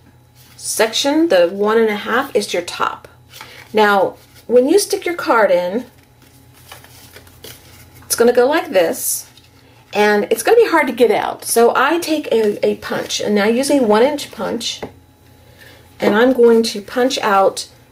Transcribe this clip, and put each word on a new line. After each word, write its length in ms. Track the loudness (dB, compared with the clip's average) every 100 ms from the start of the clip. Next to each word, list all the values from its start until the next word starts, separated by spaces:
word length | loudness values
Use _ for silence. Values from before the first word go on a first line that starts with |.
| _ _ _ _ -20 -16
section, 760 | -8 -2 -2 -2 -2 0 2
the 180 | 2 2
one 300 | 0 0 2
and 100 | 0
a 80 | -2
half, 360 | -4 -4 -2 -4
is 160 | -4
your 80 | -6
top. 460 | -8 -6 -6 -6 -18 -20 _ -20 -20 -20 -6
Now, 420 | 0 2 2 0 -4 -20 -20 0
when 220 | 2 4
you 100 | 2
stick 260 | 0 -6
your 120 | -6 -6
card 340 | -2 2 2
in, 360 | 2 -2 -6 -10 _ _ _ _ _ _ -20 -20 -20 -20 -20 -20 -20 -20 -20 -20 -20 -20 -20 -20 -20 -8
it's 80 |
gonna 180 | 0 2
go 140 | 4 2
like 220 | 2 -2
this, 600 | 0 0 -2 -6 -8 -10 -20 _ _ _ _ _
and 360 | 0 2 2 0
it's 140 | -2
gonna 140 | 2 4
be 100 | 4
hard 180 | 2 -2
to 60 |
get 180 | 0 0
out. 340 | 0 -4 -8
So 280 | -4 2 2
I 240 | 2 0 0
take 300 | -2 -4 -2
a, 360 | 0 0 -2
a 120 | -2 -4
punch, 440 | -6 -8 -6 -6
and 160 | -2 0
I 80 | 0
use 200 | 0 0
a 140 | 2
one 220 | 2 4
inch 260 | 2 0 -10
punch, 500 | -10 -8 -6 -8 -10 -14 -18 _ _ _ -20 _ -20 -20 -20 _ -4
and 160 | 0
I'm 180 | 2 2
going 300 | 4 6 4
to 180 | 2 -4
punch 380 | -8 -2 -2 -2
out 500 | 0 2 2 0 -10 -18 _